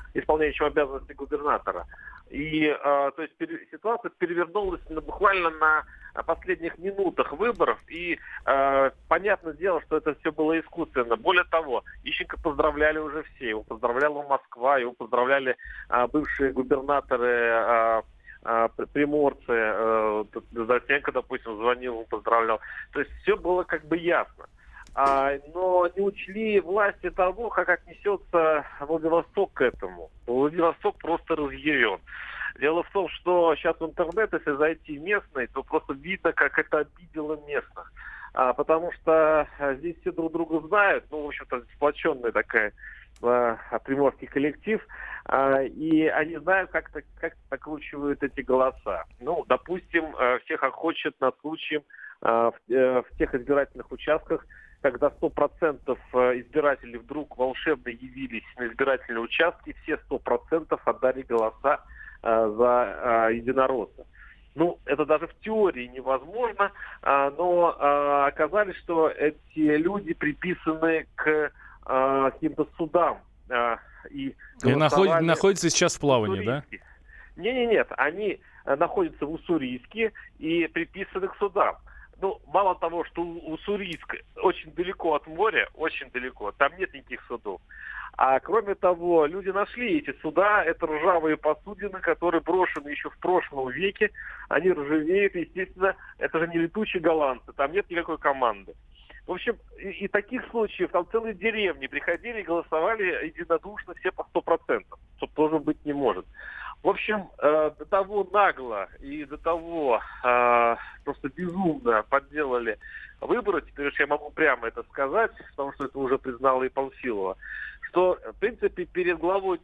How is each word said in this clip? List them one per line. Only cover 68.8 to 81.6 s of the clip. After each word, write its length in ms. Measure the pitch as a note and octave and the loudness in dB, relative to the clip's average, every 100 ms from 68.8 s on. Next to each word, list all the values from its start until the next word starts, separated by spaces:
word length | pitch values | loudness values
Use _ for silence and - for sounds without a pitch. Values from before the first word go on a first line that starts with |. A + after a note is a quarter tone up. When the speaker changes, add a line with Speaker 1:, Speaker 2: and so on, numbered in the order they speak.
| - E3+ D#3 | -4 2 2
Speaker 1:
эти 680 | - D3+ D3+ - D#3 D3+ D3+ | 2 -2 -2 -10 0 2 4
люди 380 | E3+ G3+ D#3 | 2 -2 -6
приписаны 920 | E3+ D3 C#3+ F3+ E3+ D#3+ D#3+ E3 D#3+ D3+ - | -4 -4 -4 -4 -4 -2 0 2 0 -2 -4
к, 340 | D3+ D#3 D3+ - - - - | 0 2 0 -6 -20 -16 -2
а, 440 | C3 C3+ C3+ C3+ | 2 4 4 2
каким-то 380 | - D#3 D#3 D3 - | 0 -4 -2 -4 -4
судам, 420 | D#3+ F3 D#3 A#2+ - _ - | 0 2 2 0 -10 _ -4
а, 280 | B2 A#2+ A2+ - - - | 0 0 -2 -8 -20 -16
и 180 | C#3+ C3+ | -10 -10
Speaker 2:
И 460 | - - - B2 | -10 -18 -2 2
находи-, 0 | |
Speaker 1:
голосовали 500 | C3+ D3+ C#3+ F#3+ E3 | 4 4 6 6 4
Speaker 2:
находятся 460 | E3 D#3 G3 G3 E3+ | 4 4 4 4 2
сейчас 260 | - F3 - | 2 2 2
в 40 | |
плавании, 440 | C#3+ B2+ G#2+ F#2+ | 4 4 4 -2
да? 140 | G#2 C#3 | -2 -4
Speaker 1:
уссурийске. 240 | - G2+ - - - - - - | -6 -16 -18 -20 -20 -20 -20 -6
Не, 160 | G3 | -2
не, 140 | B3+ A#3 | 0 4
нет, 220 | F#3 - - | 4 2 0
они, 420 | C#3 F3+ G#3 C#3 - - | -2 0 -4 -6 -10 -12
э, 120 | - C#3 | -2 0
находятся 500 | E3+ G#3 E3 - D3 | 0 0 -2 -2 -8
в 60 | |
Уссурийске 800 | D#3+ - E3 B2+ B2+ - G#3 A3+ - - - | -6 -2 -2 -2 -8 -10 -4 -4 -4 -20 -10
и 280 | D#3 E3+ D#3+ | -4 0 0
приписаны 600 | E3 E3 F3+ F#3+ F#3+ F#3 | -2 -8 -8 -8 -6 -6
к 80 | - | -4
судам. 380 | G3+ F3+ | -2 0